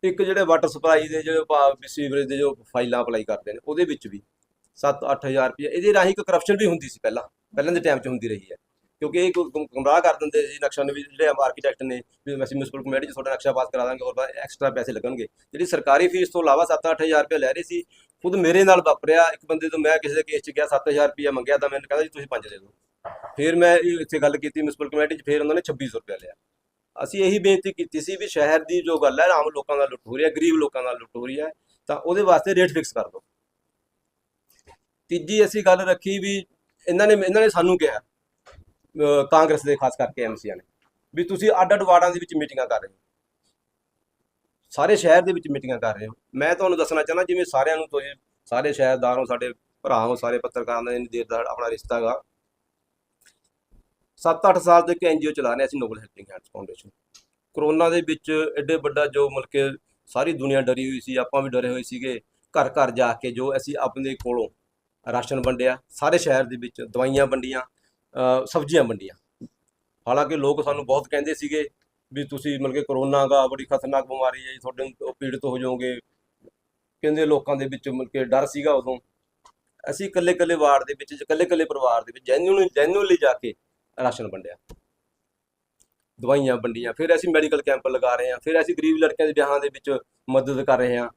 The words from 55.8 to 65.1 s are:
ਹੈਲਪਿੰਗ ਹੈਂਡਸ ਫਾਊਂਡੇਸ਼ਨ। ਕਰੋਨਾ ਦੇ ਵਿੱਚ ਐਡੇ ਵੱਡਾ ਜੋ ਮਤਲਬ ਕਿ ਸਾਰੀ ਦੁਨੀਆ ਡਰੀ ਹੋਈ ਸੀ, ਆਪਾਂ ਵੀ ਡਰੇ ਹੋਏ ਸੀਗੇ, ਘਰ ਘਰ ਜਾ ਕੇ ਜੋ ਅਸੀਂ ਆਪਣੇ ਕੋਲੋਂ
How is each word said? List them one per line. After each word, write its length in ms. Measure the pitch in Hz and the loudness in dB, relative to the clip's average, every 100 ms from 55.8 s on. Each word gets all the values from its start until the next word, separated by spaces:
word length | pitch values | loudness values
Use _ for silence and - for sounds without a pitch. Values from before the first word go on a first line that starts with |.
| 117 107 | -6 -8
ਹੈਲਪਿੰਗ 280 | 107 _ 101 | -18 _ -20
ਹੈਂਡਸ 160 | 95 _ | -20 _
ਫਾਊਂਡੇਸ਼ਨ। 420 | 104 95 92 101 _ _ - _ _ _ | -16 -16 -18 -20 _ _ -20 _ _ _
ਕਰੋਨਾ 360 | - 151 160 165 | -2 0 4 4
ਦੇ 120 | 170 | 2
ਵਿੱਚ 520 | 165 156 - 156 156 147 | -2 -6 -2 -2 -2 -4
ਐਡੇ 160 | 143 165 | -2 -2
ਵੱਡਾ 300 | 147 139 147 | 0 -2 -2
ਜੋ 240 | 139 143 | 0 0
ਮਤਲਬ 200 | 135 127 | -2 -4
ਕਿ 260 | 139 139 139 _ _ _ | -2 -2 -4 _ _ _
ਸਾਰੀ 280 | 123 147 | -4 -2
ਦੁਨੀਆ 280 | 147 135 135 | -2 0 0
ਡਰੀ 280 | 127 127 131 | 2 -2 -2
ਹੋਈ 100 | 131 | -8
ਸੀ, 160 | 123 127 | -6 -4
ਆਪਾਂ 260 | 123 139 | -2 -2
ਵੀ 80 | 135 | -2
ਡਰੇ 200 | 123 123 | -2 -2
ਹੋਏ 140 | 127 | -6
ਸੀਗੇ, 380 | 120 123 131 120 _ _ _ | -8 -10 -8 -8 _ _ _
ਘਰ 160 | 156 139 | -2 0
ਘਰ 220 | - 131 | 2 0
ਜਾ 220 | 117 123 | 2 0
ਕੇ 180 | 117 127 | 0 -6
ਜੋ 240 | 120 131 135 | -6 -4 -4
ਅਸੀਂ 200 | 131 147 | -6 -4
ਆਪਣੇ 360 | 131 135 135 131 | -4 -4 -8 -8
ਕੋਲੋਂ 340 | 123 120 113 _ _ _ _ _ - | -6 -4 -4 _ _ _ _ _ -6